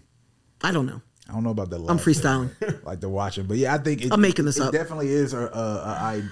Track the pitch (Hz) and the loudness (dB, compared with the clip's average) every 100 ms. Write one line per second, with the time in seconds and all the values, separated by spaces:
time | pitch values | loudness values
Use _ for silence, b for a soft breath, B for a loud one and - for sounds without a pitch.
0 | _ _ _ _ _ - 185 170 131 117 | _ _ _ _ _ -4 0 0 0 -6
1 | - _ - 107 117 104 92 85 82 170 | -16 _ -8 -4 -2 -2 -4 -4 0 2
2 | 170 151 139 131 127 - 214 - - 90 | 4 4 4 0 -2 -4 -4 -4 -6 -8
3 | 95 98 101 98 95 113 131 147 143 139 | -4 -2 -2 -4 -2 0 2 2 0 0
4 | 123 208 202 175 147 139 135 151 160 160 | 2 6 6 4 2 2 0 0 -2 -4
5 | 139 143 135 123 117 113 110 101 92 107 | 0 2 2 -2 -4 -4 -4 -4 -4 -4
6 | 110 110 101 | -4 -4 -6